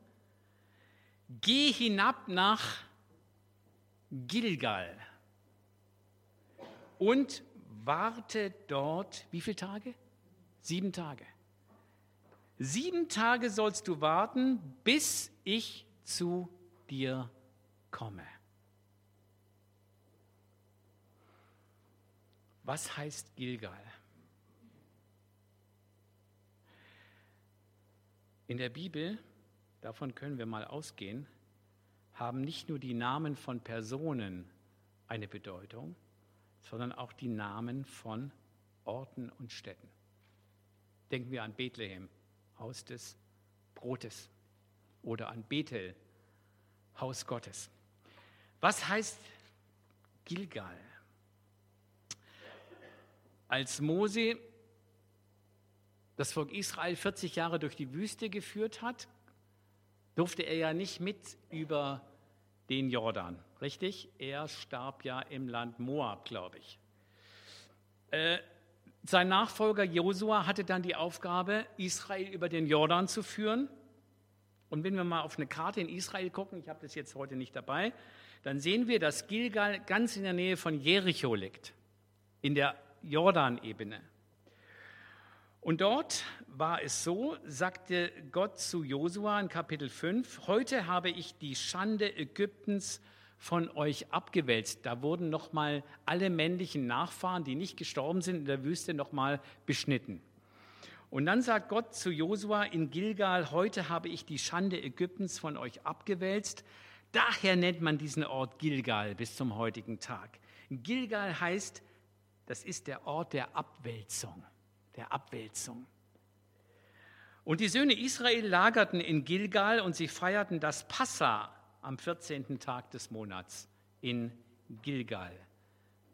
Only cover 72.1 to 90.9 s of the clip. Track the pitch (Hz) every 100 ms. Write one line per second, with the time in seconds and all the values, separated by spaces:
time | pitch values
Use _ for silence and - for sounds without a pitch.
72.1 | 190 190 190 165 165 156 151 156 175 190
73.1 | - 190 - 214 226 277 - - - _
74.1 | _ _ _ _ _ - 151 180 196 175
75.1 | 165 156 - 139 147 170 202 170 175 180
76.1 | 196 185 185 196 185 156 156 147 156 135
77.1 | 135 135 131 127 131 - 143 214 - -
78.1 | - - - 135 139 147 214 233 226 156
79.1 | 143 - 214 240 208 202 196 - 196 233
80.1 | 196 196 180 185 180 165 156 135 196 185
81.1 | 160 131 107 95 - - - _ _ _
82.1 | _ _ _ 143 143 139 - - - 160
83.1 | 147 180 175 135 120 110 104 104 110 -
84.1 | - _ _ - - - - - - -
85.1 | - - - - _ 170 160 196 254 -
86.1 | - - - - 135 160 170 147 - 165
87.1 | 185 269 - - 135 180 - - 180 175
88.1 | - 147 175 202 - - 175 143 139 170
89.1 | 185 208 208 190 165 165 156 143 - 160
90.1 | 214 254 - - 208 262 262 170